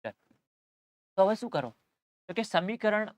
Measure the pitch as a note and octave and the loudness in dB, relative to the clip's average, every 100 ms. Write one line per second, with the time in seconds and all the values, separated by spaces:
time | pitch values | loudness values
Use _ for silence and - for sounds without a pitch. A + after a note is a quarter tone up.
0 | A2+ - _ _ _ _ _ _ _ _ | -12 -12 _ _ _ _ _ _ _ _
1 | _ - F#3+ A3 A#3+ D3+ B2 - _ _ | _ 2 4 2 -2 -4 -6 -12 _ _
2 | _ _ - F3+ A3+ E3+ F3+ A#3 G#3+ G#3 | _ _ -8 -6 0 0 0 -2 0 0
3 | G#3+ | -2